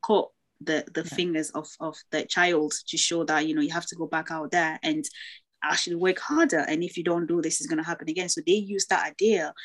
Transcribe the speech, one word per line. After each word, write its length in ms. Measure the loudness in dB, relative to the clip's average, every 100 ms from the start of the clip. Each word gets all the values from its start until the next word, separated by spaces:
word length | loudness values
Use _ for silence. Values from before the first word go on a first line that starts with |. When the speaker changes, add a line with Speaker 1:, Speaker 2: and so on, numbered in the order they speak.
| 2
Speaker 1:
cut 240 | 2 2 _ _ _
the, 220 | -2 -2 -2
the 80 | -6
Speaker 2:
Yeah. 120 | -4 -2
Speaker 1:
fingers 340 | 0 0 -2
of, 160 | -6 -10 -8
of 160 | -8 -10 -6
the 120 | -6 -2
child 480 | 2 4 4 2 -2 -4
to 100 | -2
show 260 | 0 0 2
that, 200 | 2 2
you 60 |
know, 80 | 0
you 100 | 0
have 140 | -2 -6
to 80 | -6
go 120 | -4
back 240 | -4 -4
out 180 | -6 -2
there 280 | 0 0 0
and 220 | -2 -2 -4 -10 -16 -18 _ _
actually 320 | -2 0 0 2
work 220 | 2 2
harder. 400 | 0 2 4 4
And 240 | 2 0
if 140 | -2 -2
you 60 |
don't 240 | 0 0 2
do 140 | 0
this, 180 | 0 -2
it's 80 | -2
gonna 140 | -2
happen 260 | -2 -4 -4
again. 200 | -4 -2
So 120 | 0 2
they 80 |
used 360 | 2 2 -2 0
that 160 | 0 0
idea. 480 | 2 4 4 2 -6